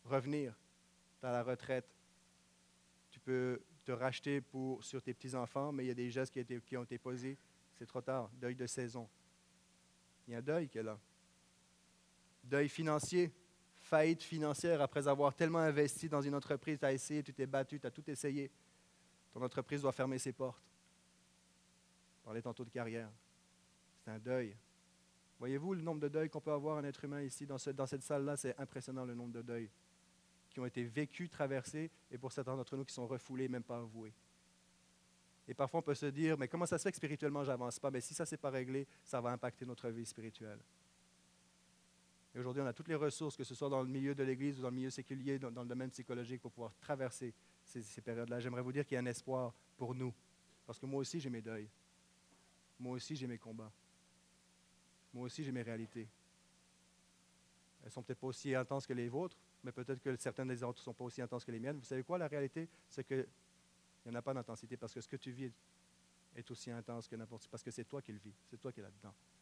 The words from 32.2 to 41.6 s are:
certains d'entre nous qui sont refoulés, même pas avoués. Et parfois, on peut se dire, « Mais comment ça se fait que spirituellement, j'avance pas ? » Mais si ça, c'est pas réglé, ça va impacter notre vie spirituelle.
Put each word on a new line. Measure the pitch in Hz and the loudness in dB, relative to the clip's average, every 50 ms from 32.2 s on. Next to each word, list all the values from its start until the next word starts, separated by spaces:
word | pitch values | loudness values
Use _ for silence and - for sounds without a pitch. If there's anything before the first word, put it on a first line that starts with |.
| 131 127 | -6 -4
certains | - 143 127 127 131 | -2 -2 -2 0 0
d'entre | 135 120 - 139 | -2 -2 -2 -2
nous | 135 135 | -4 -4
qui | - - | -4 -4
sont | 131 123 113 | -4 -4 -2
refoulés, | 131 117 - - 131 127 131 131 | -2 -4 -4 -4 -2 0 0 0
même | 123 123 113 | 0 -2 -2
pas | - 120 120 | -4 -4 -4
avoués. | 117 113 110 113 110 107 110 - - - - - - - - - - - - - - - - - - - - - - - - - - - | -4 -6 -8 -10 -10 -10 -12 -16 -20 -20 -20 -20 -20 -20 -20 -20 -20 -20 -20 -20 -20 -20 -20 -20 -20 -20 -20 -20 -20 -20 -20 -16 -10 -6
Et | 123 | 0
parfois, | - 139 131 - 165 | 2 2 4 4 2
on | |
peut | - 147 139 | 4 4 2
se | - 151 | 2 2
dire, « | 143 135 147 160 160 160 143 | 0 2 4 4 4 4 4
Mais | 131 | 2
comment | 120 - 170 175 | 0 2 2 2
ça | - 180 151 | 4 2 2
se | - | 2
fait | 196 | 2
que | - | 0
spirituellement, | - - 139 147 - 151 147 143 143 | 0 -2 -2 0 2 2 2 2 2
j'avance | 139 135 131 120 123 120 - - | 2 2 2 2 0 -2 -2 0
pas ? » | - 139 | 0 0
Mais | 131 123 | 0 0
si | - - 151 | -2 -2 -2
ça, | - 160 | -2 -2
c'est | - 156 | -2 -2
pas | - - 139 | -2 -2 0
réglé, | 131 131 127 127 135 139 135 - - - | 0 0 0 0 0 -2 -2 -4 -10 -20
ça | - - - 123 | -8 -2 0 0
va | 120 120 | 2 2
impacter | 123 120 - 123 - - 127 | 0 0 -2 -4 -4 -4 -8
notre | 127 120 - - 117 | -8 -8 -4 -4 -4
vie | 113 117 117 | -4 -4 -6
spirituelle. | - - 117 110 113 - - 110 107 104 110 107 - - - - - - - - - - - - - - - - - - - | -8 -8 -8 -10 -10 -10 -10 -12 -12 -12 -12 -16 -20 -20 -20 -20 -20 -20 -20 -20 -20 -20 -20 -20 -20 -20 -20 -20 -20 -20 -20